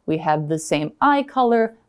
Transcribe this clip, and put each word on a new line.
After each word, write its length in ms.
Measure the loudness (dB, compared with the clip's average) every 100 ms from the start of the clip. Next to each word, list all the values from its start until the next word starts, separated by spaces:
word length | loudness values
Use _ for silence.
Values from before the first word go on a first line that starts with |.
We 140 | -6 -4
have 300 | 0 -2 -2
the 100 | -4
same 340 | -2 -2 -4 0
eye 220 | 2 2
color, 540 | -2 0 2 2 0 -4